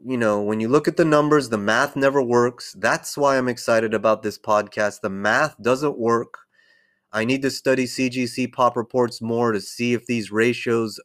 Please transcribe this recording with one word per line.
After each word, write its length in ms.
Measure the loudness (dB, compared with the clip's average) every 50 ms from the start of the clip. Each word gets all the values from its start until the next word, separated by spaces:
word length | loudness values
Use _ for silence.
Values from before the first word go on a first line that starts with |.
| -10
you 120 | -6 -4
know, 260 | 0 0 0 0 0 0
when 180 | -2 -2 -2
you 80 | 0 2
look 180 | 2 2 2
at 100 | 2 0
the 80 | 0 2
numbers, 440 | 4 4 4 4 4 4 2 2 0
the 100 | -2 -2
math 380 | 0 0 2 2 0 0 0
never 260 | 0 0 2 2 2 2
works. 540 | 2 4 4 4 2 0 -6 -14 -20 -8 -4
That's 380 | -2 -2 -2 -2 -4 -8 -4
why 200 | 0 2 2 2
I'm 120 | 2 0 -2
excited 460 | -4 -4 -2 0 2 2 2 0 0
about 280 | 0 2 2 0 0 -2
this 160 | -6 -8 -6
podcast. 600 | -2 0 0 0 0 -2 -2 -2 -2 -2 -2 -4
The 100 | -8 -8
math 500 | -6 -2 0 0 2 2 0 -2 -4 -4
doesn't 380 | -2 0 0 0 0 -2 -2 -2
work. 400 | 0 2 2 0 0 -4 -12 -20 _ _ _ _ _ _ _ _ _ _ _ _ _ _
I 140 | -4 -2 0
need 180 | 0 0 0 -2
to 80 | -2
study 360 | -4 -2 0 2 2 2 2
C 220 | 0 -2 -2 -2 -2
G 160 | -2 -2 -4
C 200 | -4 -4 -4 -6
pop 300 | -4 0 0 0 2 2
reports 460 | 0 -4 -2 0 0 0 0 -2 -6 -6
more 280 | -4 -2 0 2 0
to 100 | 0 -2
see 340 | -4 -8 -8 -4 -2 0 -2
if 120 | -2 -2
these 240 | -4 -4 -4 -4 -2
ratios, 680 | 0 2 2 2 0 0 -2 0 0 0 0 -2 -6 -12